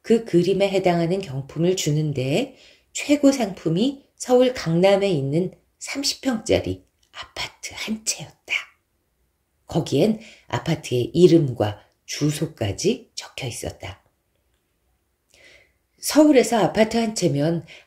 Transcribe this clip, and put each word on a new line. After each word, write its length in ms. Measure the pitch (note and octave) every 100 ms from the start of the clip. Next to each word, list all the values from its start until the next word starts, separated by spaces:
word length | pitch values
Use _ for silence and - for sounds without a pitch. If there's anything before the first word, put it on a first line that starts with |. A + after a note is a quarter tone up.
그 240 | - A3+ A3+
그림에 440 | E3+ F3 F#3 G3
해당하는 520 | F#3+ F#3 F3 E3 F#3+
경품을 540 | F#3+ C3+ C3+ D3+ E3+ F#3
주는데 800 | D#3+ D3 D#3 C#3 C3 E3 C#4 - - _ _
최고 380 | - - C#4+ C#4
상품이 720 | C#4 G#3 F3+ E3 D#3+ B3+ C#4 _ -
서울 380 | - B3 B3+
강남에 560 | B3+ E3 E3 F#3+ G3 G3
있는 420 | D#3+ C3+ D#3 F#3 - _ _
삼십 420 | - C#4 C#4+ -
평짜리 640 | C4+ A#3+ - F#2 F2+ F#2 _ _ _
아파트 600 | - - - - - -
한 300 | - - G#3+
채였다. 500 | - - D3+ _ - - - _ _ _ _ _ _ _ _ _ -
거기엔 520 | F3 C#3 C3+ G#3 A3 - - -
아파트의 640 | - - D#3+ - B2 A#2
이름과 640 | E3 F3 E3 C#3 A#2 G#2+ G#2 _ _ -
주소까지 1040 | - D3 D3 D#3 - G#2 F#2+ F#3 B3+ - -
적혀 320 | - - B2
있었다. 560 | - - - - - _ _ _ _ _ _ _ _ _ _ _ _ _ _ - - _ _ _ _
서울에서 580 | - C#4 D4+ C4+ A3 A#3
아파트 380 | F3 - A3 A#3
한 180 | A3+ A3
채면 500 | E3+ C#3 D3+ E3+ - -